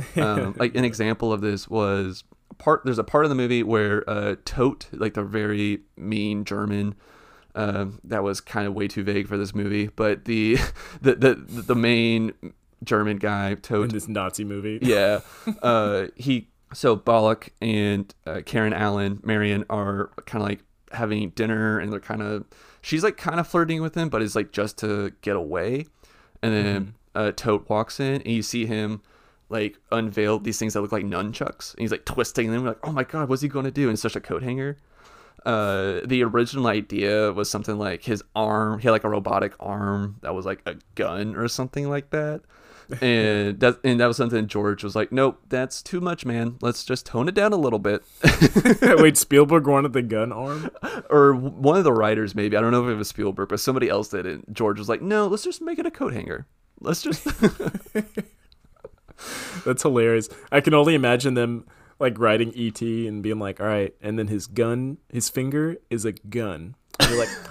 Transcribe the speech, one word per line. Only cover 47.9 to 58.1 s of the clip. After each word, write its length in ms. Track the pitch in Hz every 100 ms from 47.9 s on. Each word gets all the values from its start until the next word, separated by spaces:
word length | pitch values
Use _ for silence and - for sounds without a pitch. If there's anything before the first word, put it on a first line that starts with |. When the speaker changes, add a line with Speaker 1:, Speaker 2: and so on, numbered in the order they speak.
| 104 - - 156 - 160
Speaker 1:
<laughs> 320 | - 247 202 240 165
Speaker 2:
Wait, 160 | 156 147
Spielberg 500 | - 143 147 165 139
wanted 260 | 139 139
the 80 | 127
gun 320 | 120 110 113
arm? 360 | 110 135 151 160 - - 415 -
Speaker 1:
Or 220 | 151 139
w-, 180 | 131 131
one 260 | - 135 180
of 80 | 165
the 80 |
writers, 420 | 113 107 110 104 104
maybe. 220 | 104 104
I 40 |
don't 100 | 113
know 120 | 123 123
if 60 |
it 40 | 107
was 100 | 101
Spielberg, 400 | - 104 95 98
but 120 | 104
somebody 260 | - 131 113
else 220 | 98 107
did 160 | 98 90
it. 160 | 76 -
George 280 | 107 107 107
was 100 | 104
like, 120 | 113
"No, 260 | 180 214 202
let's 160 | 214 359
just 160 | -
make 180 | 330 339
it 60 | 339
a 60 |
coat 200 | - 277
hanger. 320 | 123 - - - _ _ _
Let's 200 | - 170
just" 220 | 302 - 294
<laughs> 2500 | - 214 - - 202 - 214 214